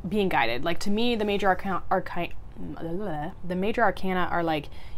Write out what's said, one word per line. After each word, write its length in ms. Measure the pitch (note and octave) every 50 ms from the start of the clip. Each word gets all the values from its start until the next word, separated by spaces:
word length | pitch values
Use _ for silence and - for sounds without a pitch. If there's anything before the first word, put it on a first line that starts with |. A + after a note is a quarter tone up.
| - F3
being 200 | G#3 G#3+ G3 F3+
guided. 360 | - D3 B2 A2+ A#2 B2+ C#3+
Like, 140 | E3+ E3+ -
to 100 | - G3+
me, 260 | G3+ G#3+ A#3+ A#3+ A#3+
the 80 | G#3 G#3+
major 240 | G#3 G3+ G3 G3+ G3
arcana, 340 | F#3 F#3 - G3 F#3 - - -
archi-, 420 | F#3+ F#3 F3+ - - - E3+ - - - - - -
the 1000 | - F#3 E3 D3+ - D#3 E3 E3+ G3 G#3+ F#3+ D#3 D3 D3 F3+ - - - F3 F3+
major 260 | F#3 F#3+ G#3 G#3 A#3+
arcana 460 | A#3 G3 F3+ - - F#3+ F#3 F3+ F3 -
are, 140 | - F3 E3+
like, 240 | E3 D#3 D3+ D3 - - - - - -